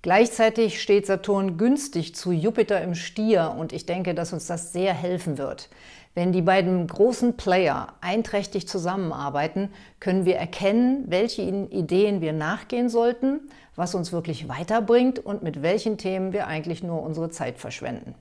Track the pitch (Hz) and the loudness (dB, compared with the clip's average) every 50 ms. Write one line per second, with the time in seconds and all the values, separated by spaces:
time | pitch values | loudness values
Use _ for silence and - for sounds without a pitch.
0 | - 170 175 202 233 240 - - 226 220 220 226 226 208 - - - - 202 202 | 2 4 6 6 6 6 4 4 2 4 4 4 2 2 0 -4 2 4 4 4
1 | 202 196 196 190 - - 202 196 196 190 175 165 214 240 269 285 277 - - 170 | 4 2 -2 -2 0 0 0 2 2 0 0 2 4 4 4 2 0 -4 -4 -4
2 | 160 - - - - 185 180 165 156 214 220 - 220 - 208 185 160 180 170 165 | -4 -4 -8 -6 -2 0 0 2 2 2 2 2 2 2 2 0 0 -2 -4 -6
3 | - - - - 214 220 220 180 165 160 - 160 160 160 - 165 - - 175 185 | -6 -8 -6 -2 2 4 4 4 4 2 -2 -6 -8 -6 -8 -8 -6 -6 -4 -4
4 | 180 180 170 170 170 170 - 160 - - 175 165 170 - - 180 185 190 175 139 | -2 -2 -2 -2 -4 -6 -6 -8 -6 -6 -8 -8 -8 -8 -4 0 0 0 0 0
5 | 170 180 185 175 175 175 147 135 139 - - - - - - - - - - - | -2 -2 -2 -2 -2 -4 -4 -4 -4 -6 -8 -10 -14 -20 -20 -20 -20 -20 -20 -20
6 | - _ _ 175 175 185 180 185 170 180 185 196 185 175 185 180 175 165 - - | -20 _ _ 0 0 2 2 4 4 4 4 4 4 2 2 0 0 -4 2 4
7 | 202 247 240 - - 240 240 - - 202 180 185 185 156 143 143 - - - _ | 4 4 4 2 0 0 0 0 0 2 4 4 4 2 2 0 -4 -8 -12 _
8 | - 180 185 220 226 - - 202 196 196 - 202 170 - - 196 165 175 185 196 | -6 -2 -2 -2 -2 0 -2 -2 -2 -2 -6 -6 -6 -4 -6 -4 -2 -2 -2 -2
9 | 190 160 156 123 143 143 139 143 147 160 - 190 196 196 - - - - _ _ | -2 -4 -4 -4 -6 -4 -2 -2 -2 -2 -2 -4 -4 -4 -8 -14 -20 -20 _ _
10 | - 196 185 190 185 175 180 - - 165 - - 202 196 202 233 247 247 262 285 | -2 0 2 2 4 2 2 2 0 -6 -6 0 0 2 4 4 4 4 2 0
11 | 262 196 170 180 214 233 - - 196 180 190 202 196 - - 196 170 151 175 185 | -2 0 2 2 2 2 0 -4 -4 -2 -2 -4 -4 -4 -2 -4 -2 2 4 4
12 | 202 208 202 190 165 156 151 160 151 156 190 220 - - - 240 240 247 233 233 | 4 4 2 0 0 -2 -2 -2 -2 -2 -4 -4 -6 -6 -2 0 0 2 2 2
13 | 233 240 247 240 - 269 277 302 285 - - - - _ - - 170 175 - 190 | 2 2 2 2 0 0 0 -2 -6 -12 -20 -20 -20 _ -6 -6 -4 -2 -2 -4
14 | 170 165 175 170 165 170 156 - 160 - 123 135 170 165 214 233 214 196 233 240 | -4 -2 -4 -6 -4 -4 -6 -6 -6 -10 -8 -8 -4 0 0 0 4 6 6 6
15 | 247 262 254 - - - 202 208 - 165 147 143 139 165 190 220 - 226 214 208 | 6 4 2 0 -6 -6 -8 -4 -4 -6 -6 -2 0 0 0 2 0 -2 -4 -2
16 | - 190 190 190 190 190 185 202 - - 160 160 156 170 170 165 180 175 165 160 | -4 -4 -2 -2 -2 -2 -2 -4 -4 -4 -6 -6 -4 -6 -6 -6 -6 -4 -4 -4
17 | 147 160 160 160 165 160 165 - 143 120 120 - - 117 110 - - - 120 - | -4 -4 -4 -4 -4 -6 -6 -6 -6 -6 -6 -8 -12 -12 -10 -8 -8 -8 -8 -8
18 | - - - - | -10 -14 -18 -18